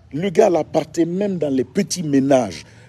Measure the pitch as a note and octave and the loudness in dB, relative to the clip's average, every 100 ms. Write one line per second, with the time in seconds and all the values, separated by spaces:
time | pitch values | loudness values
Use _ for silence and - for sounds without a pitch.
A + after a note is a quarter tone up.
0 | - D3 G3 E3+ G3+ E3 - D#3+ D3 - | -12 -6 -2 2 4 2 0 -4 -2 -2
1 | E3 F3+ G#3 F3+ D3 C3 A#2+ G3 E3 F3+ | -2 -2 -2 -2 -2 -2 -2 -4 -4 -4
2 | D#3 C#3 C#3 C3 G#2 - - - | 0 2 4 2 0 -8 -18 -20